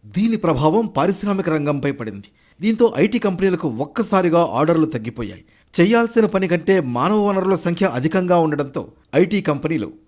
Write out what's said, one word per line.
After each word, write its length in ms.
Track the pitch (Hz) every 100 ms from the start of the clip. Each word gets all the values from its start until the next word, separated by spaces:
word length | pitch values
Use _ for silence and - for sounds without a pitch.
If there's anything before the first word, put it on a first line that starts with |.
| -
దీని 300 | 180 226 220
ప్రభావం 500 | 175 131 156 190 220
పారిశ్రామిక 640 | 135 170 190 208 190 180
రంగంపై 420 | 156 147 143 139
పడింది. 340 | 139 110 101 - _ _ _
దీంతో 340 | 196 220 233 -
ఐటీ 200 | 208 240
కంపెనీలకు 500 | 202 175 190 170 156
ఒక్కసారిగా 800 | 113 - - 220 196 180 175 170
ఆర్డర్లు 340 | 113 156 165 156
తగ్గిపోయాయి. 580 | 123 110 120 107 92 _ _ _ -
చేయాల్సిన 460 | 185 233 233 233 214
పని 220 | 190 185
కంటే 320 | 175 151 190
మానవ 460 | 131 120 156 214 202
వనరుల 280 | 190 185
సంఖ్య 320 | 180 175 175 190
అధికంగా 520 | 123 156 190 185 175
ఉండడంతో 540 | 160 147 135 135 98 _ _
ఐటీ 260 | 151 185 208
కంపెనీలు 520 | 165 143 156 165 104 -